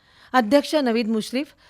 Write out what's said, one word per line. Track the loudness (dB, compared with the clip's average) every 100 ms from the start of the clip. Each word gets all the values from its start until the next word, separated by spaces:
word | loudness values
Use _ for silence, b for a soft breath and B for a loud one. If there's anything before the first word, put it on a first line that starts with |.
| b b b
अध्यक्ष | 0 4 2 2 0
नवीद | 0 0 -2
मुश्रीफ, | -4 -4 -6 -8 _ b